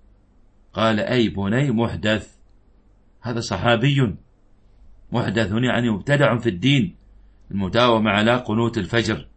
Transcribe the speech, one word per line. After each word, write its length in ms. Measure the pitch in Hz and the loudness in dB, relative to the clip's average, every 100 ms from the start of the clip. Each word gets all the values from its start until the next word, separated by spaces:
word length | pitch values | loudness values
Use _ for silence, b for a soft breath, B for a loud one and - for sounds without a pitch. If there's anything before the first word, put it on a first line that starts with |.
| _ _ _ _ _ _ _ | _ _ _ _ _ _ _
قال: 280 | - 113 107 | -2 0 0
"أي 280 | - 123 107 | 0 0 0
بني 420 | 85 98 117 143 | -2 -2 0 0
محدث"، 640 | 110 117 90 104 107 - _ _ _ _ _ _ _ _ _ | 0 -2 -2 -2 -2 -4 _ _ _ _ _ _ _ _ _
هذا 180 | 117 117 | -8 -8
صحابي 760 | - 95 110 117 135 139 120 - - _ _ _ _ _ - - - | -6 -2 2 2 2 2 0 -2 -14 _ _ _ _ _ -20 -20 -6
محدث، 400 | 117 - 104 104 | -4 -2 -2 -2
يعني 380 | 110 123 110 120 | 0 0 0 0
مبتدع 480 | 101 90 143 127 120 | -2 0 2 2 2
في 100 | 117 | -2
الدين، 480 | 90 120 143 90 - _ - - _ - | -2 0 2 0 -6 _ -20 -20 _ -10
المداومة 600 | 98 92 110 123 113 107 | -6 -2 2 4 4 2
على 260 | 101 110 120 | 2 2 2
قنوت 420 | 123 110 117 117 | 0 -2 0 -2
الفجر، 500 | 87 117 110 110 - | -2 -2 -2 -4 -8